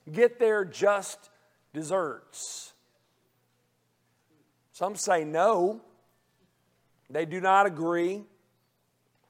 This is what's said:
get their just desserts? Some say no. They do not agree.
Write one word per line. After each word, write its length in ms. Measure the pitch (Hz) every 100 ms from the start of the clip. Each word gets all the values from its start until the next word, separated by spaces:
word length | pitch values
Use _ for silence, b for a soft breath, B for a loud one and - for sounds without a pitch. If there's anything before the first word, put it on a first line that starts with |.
| b
get 260 | 156 240 240
their 260 | 226 214
just 680 | 190 - - - - - _ _ _ _ _
desserts? 1000 | 151 156 190 160 110 - - - - - _ _ _ _ _ _ _ _ _ _ _ _ _ _ _ _ _ _ _ _
Some 220 | - 180
say 300 | 202 - 180
no. 560 | 151 160 196 208 180 220 - _ _ _ _ _ _ _ _ _ _ _ _
They 160 | 139
do 160 | 160 180
not 240 | 185 190
agree. 600 | 202 156 165 170 175 196 208 _ _ _ _ _ _ _ _ _ _